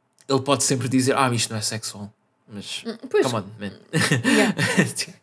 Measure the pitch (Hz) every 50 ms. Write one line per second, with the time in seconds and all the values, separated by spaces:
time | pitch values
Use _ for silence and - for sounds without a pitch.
0 | _ _ _ _ _ - 135 131 135 143 139 123 - - 139 123 120 120 131 131
1 | 123 135 120 135 135 123 120 113 - - 113 107 107 - 113 107 - - - 101
2 | 101 101 - _ _ _ _ _ _ - 107 101 - - - - - 233 214 -
3 | - 254 - 415 - 123 113 107 95 101 110 101 101 98 92 - - _ - 160
4 | - - 151 120 - 254 - - - 226 - - 175 - - - 147 117 - -
5 | - - - _